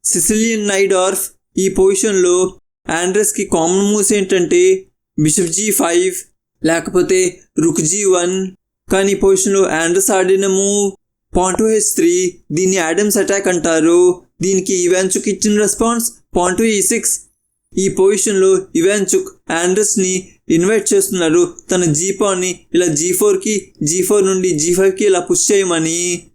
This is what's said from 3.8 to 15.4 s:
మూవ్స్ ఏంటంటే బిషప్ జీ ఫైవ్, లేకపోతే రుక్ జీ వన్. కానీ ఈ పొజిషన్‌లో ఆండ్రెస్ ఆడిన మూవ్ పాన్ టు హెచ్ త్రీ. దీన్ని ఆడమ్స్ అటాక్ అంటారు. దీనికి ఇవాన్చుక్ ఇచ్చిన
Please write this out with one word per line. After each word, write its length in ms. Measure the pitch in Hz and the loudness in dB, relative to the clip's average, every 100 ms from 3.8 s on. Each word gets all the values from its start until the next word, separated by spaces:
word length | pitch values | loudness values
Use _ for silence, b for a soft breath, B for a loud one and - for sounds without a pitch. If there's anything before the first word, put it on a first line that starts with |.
| 202 | 2
మూవ్స్ 200 | 208 196 | 0 0
ఏంటంటే 500 | 208 190 190 165 180 185 190 - _ _ - | 0 0 0 2 4 4 2 -4 _ _ -2
బిషప్ 360 | 151 151 170 165 | 0 0 -2 -2
జీ 120 | 214 | -2
ఫైవ్, 440 | 185 170 175 185 180 - _ _ _ | -2 0 0 0 -4 -16 _ _ _
లేకపోతే 580 | 160 165 165 180 175 190 185 - _ - | -2 -2 -2 -2 2 2 0 -4 _ -2
రుక్ 180 | 160 156 151 | 0 0 -2
జీ 120 | 202 202 180 | -2 0 0
వన్. 200 | 175 185 190 185 _ _ - | 0 -4 -6 -10 _ _ -4
కానీ 240 | 190 196 | -2 0
ఈ 60 | 196 | 2
పొజిషన్‌లో 400 | 196 190 196 196 190 160 | 2 2 2 0 0 0
ఆండ్రెస్ 280 | 165 180 190 | 0 0 0
ఆడిన 360 | 196 185 190 196 190 | 0 2 2 2 0
మూవ్ 280 | 196 202 202 - _ _ _ | 0 0 -2 -6 _ _ _
పాన్ 240 | 180 185 185 | -2 0 0
టు 60 | 220 | 0
హెచ్ 180 | 220 214 - | 0 -2 0
త్రీ. 200 | 165 180 180 - _ | 0 0 -2 -6 _
దీన్ని 280 | 151 185 190 160 | -2 0 0 0
ఆడమ్స్ 320 | 165 208 202 | 0 0 0
అటాక్ 260 | 196 196 190 | 0 -2 -2
అంటారు. 500 | 175 165 160 160 175 180 180 _ _ | -2 0 2 4 4 4 2 _ _
దీనికి 320 | 185 190 185 190 175 | -2 -2 0 -2 0
ఇవాన్చుక్ 440 | 185 190 185 214 | 0 0 -2 -4
ఇచ్చిన 200 | 196 | -2